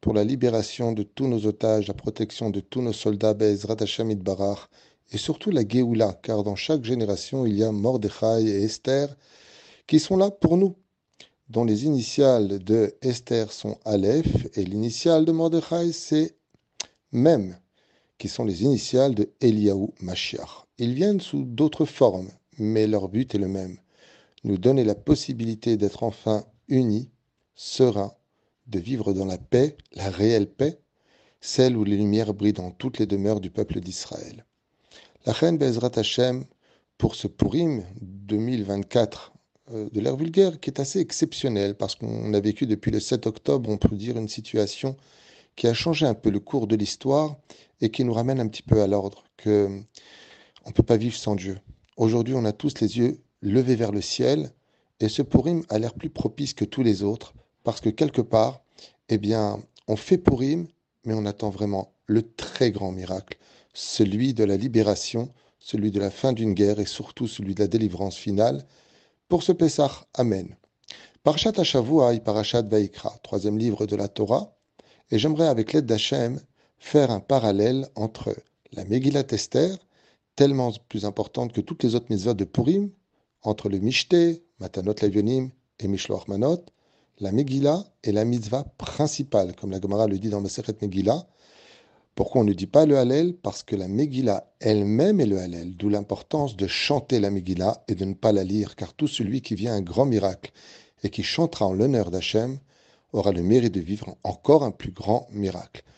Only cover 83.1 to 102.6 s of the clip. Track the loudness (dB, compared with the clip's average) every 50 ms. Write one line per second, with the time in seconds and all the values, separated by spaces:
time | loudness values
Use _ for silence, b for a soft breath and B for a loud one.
83.1 | _ _ _ _ _ _ _ -4 -4 -2 -2 -4 -4 0 -2 0 0 -2 0 4
84.1 | 4 4 6 4 2 -2 _ _ _ _ -14 -10 -8 -4 -2 -2 -2 0 0 2
85.1 | 2 2 2 2 0 0 -2 -4 -8 _ _ _ _ _ -6 -4 -4 -4 -4 -6
86.1 | -6 -8 -6 -6 -4 -2 0 0 0 -2 -4 -12 _ _ _ _ _ _ _ _
87.1 | _ _ -8 -2 0 0 0 0 0 0 2 2 2 2 -2 _ _ _ -6 -2
88.1 | 0 0 2 2 0 -2 -2 -4 -6 -6 -6 -6 _ _ -12 -12 -2 -2 -2 0
89.1 | 0 -4 -8 0 2 2 2 2 -4 -8 -8 -8 -8 -6 -4 -2 0 2 2 2
90.1 | 0 -2 -4 -4 -4 -4 -4 -6 -6 -8 -6 -8 -6 -4 -6 -4 -2 0 2 2
91.1 | 2 0 -2 b b b b b b b b b b b b b b b b b
92.1 | _ -4 -4 0 2 2 4 4 2 0 -4 2 4 4 6 6 6 4 4 4
93.1 | 2 2 2 0 -2 -4 _ -8 -8 -8 -8 -6 -4 -4 -4 -2 -2 0 0 0
94.1 | 0 -2 0 0 0 -2 -4 _ _ _ 0 2 2 2 2 2 2 2 4 4
95.1 | 4 4 2 2 2 0 -2 -6 -8 -8 -10 -10 -10 -4 -2 0 0 0 -2 -4
96.1 | -6 -8 -6 _ -2 -2 -2 -2 -4 -4 -4 -4 -2 -4 0 0 0 0 0 0
97.1 | 0 2 2 2 -2 -4 -4 -4 -4 0 0 -2 -2 -2 _ -6 -4 -4 -2 -6
98.1 | -6 0 2 4 4 4 2 0 -2 -2 -2 -4 -6 -12 -12 -12 -6 _ -4 -4
99.1 | -2 -2 -4 -2 -2 -4 -4 -6 -6 -4 -4 -4 -2 -4 -4 -2 2 2 2 4
100.1 | 4 2 0 0 -4 -4 -12 -20 B B B B B B B B B B -8 -8
101.1 | -6 -4 -6 -4 -2 0 0 -2 0 0 -2 0 2 2 2 2 2 2 0 0
102.1 | -2 -4 -4 0 0 0 0 0 -6 -10